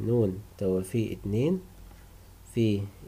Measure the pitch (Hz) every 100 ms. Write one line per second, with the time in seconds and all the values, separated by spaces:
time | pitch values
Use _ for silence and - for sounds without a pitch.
0 | 104 120 104 92 - - 98 92 92 117
1 | 107 - 101 104 143 185 - - - -
2 | - - - - - 120 113 101 101 -